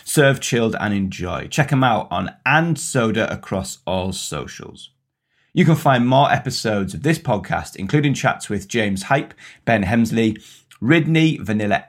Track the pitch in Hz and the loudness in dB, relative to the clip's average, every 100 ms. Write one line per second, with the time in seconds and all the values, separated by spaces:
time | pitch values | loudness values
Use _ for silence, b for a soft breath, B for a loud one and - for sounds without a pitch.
0 | - - 139 135 - 120 113 - 104 101 | -4 2 4 2 0 0 0 0 -2 -2
1 | 95 - 87 78 - - 139 135 127 107 | -2 -4 -6 -6 -6 -2 0 2 2 0
2 | - 90 95 - 127 151 170 139 - 135 | -2 -4 -6 -4 0 2 2 -2 -2 0
3 | 113 107 104 98 - 98 95 - - 92 | 0 0 -2 -4 -6 -6 -6 -10 -6 -4
4 | 92 - - 73 - - - - - _ | -4 -6 -8 -8 -10 -14 -18 -20 -20 _
5 | _ _ _ _ _ - 180 160 147 127 | _ _ _ _ _ 2 4 4 4 4
6 | 120 131 143 - 127 - 113 104 95 82 | 4 4 4 2 -2 -4 -2 -2 -2 -4
7 | 147 160 - 104 87 82 82 - 95 147 | -2 -2 0 -2 -2 -6 -6 -10 -2 0
8 | 143 127 120 - - 101 - 117 104 95 | 2 0 -2 -2 -4 -6 -4 -2 0 -2
9 | - 139 - - B B - 113 95 117 | 0 -2 -2 -14 B B 0 0 2 2
10 | 113 113 113 110 B B B B 110 165 | 2 2 0 -2 B B B B 2 2
11 | 147 160 160 151 98 107 104 98 | 4 4 2 0 -2 -2 0 -2